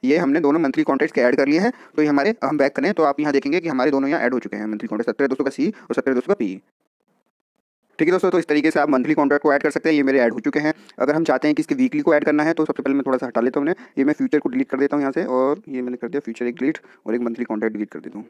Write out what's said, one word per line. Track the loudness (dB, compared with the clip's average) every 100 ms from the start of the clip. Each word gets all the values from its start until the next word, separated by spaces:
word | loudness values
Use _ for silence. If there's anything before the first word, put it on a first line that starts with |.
ये | 2 2
हमने | 2 2
दोनों | 2 2
monthly | 0 -2
contracts | -2 0 0 2
के |
ऐड | 2 2
कर | 2
लिए | 2
हैं। | 0 -4 -10 -2
तो |
ये | 2
हमारे, | 2 0 0
हम | -2 0
back | 0 2
करें, | -2
तो | 2
आप | 2 2
यहाँ | 0
देखेंगे | 0 0 -2
कि | -2
हमारे | 0 2
दोनों | 2 0
यहाँ | 0
ऐड | 0
हो | -2
चुके | -4 -8
हैं | -6
monthly | -6 -6
contract, | -4 -4
सत्रह | -2 -2
दो | 0
सौ |
का | -4
सी | -2 -4
और | -4 -6 -4
सत्रह | -2
दो | -2
सौ | -2
का |
पी। | -2 -2 -6 _ _ _ _ _ _ _ _ _ _ _ _ _ _
ठीक | 2
है |
दोस्तों, | 2 2
तो | 2
इस | 2
तरीके | 2 4
से | 2
आप | 2
monthly | 2 2
contract | 2 2 2
को | 4
ऐड | 2
कर | 2
सकते | 0 0
हैं। | 2
ये |
मेरे | 4 4
ऐड | 2
हो | 0
चुके | -2 -2
हैं। | -2 -4 -10 -4
अगर | 0 0
हम |
चाहते | 2 2 2
हैं | 0
कि |
इसके | -2 0
weekly | 0 2
को | 2 2
ऐड |
करना | 2 0
है, | 0
तो | 0 -2
सबसे | -2
पहले | -2 -2
मैं | 0
थोड़ा | -2
सा | -2
हटा | 0
लेता | 0 0
हूँ | -2
उन्हें, | -4 -8 -2
ये |
मैं | 0
future | 0 0 0
को | 0
delete | -2 -2
कर | 0
देता | 0 0
हूँ |
यहाँ | -2
से, | -2 -2
और | 0 0 -2 -6
ये | -8
मैंने | -6 -6
कर | -6
दिया | -6
future | -8 -6 -6
एक | -2
delete | -4 -4 _ _ -6
और | -4
एक |
monthly | -2 -6 -6
contract | -4 -4
delete | -4 -8
कर | -10
देता | -14 -14
हूँ। | -16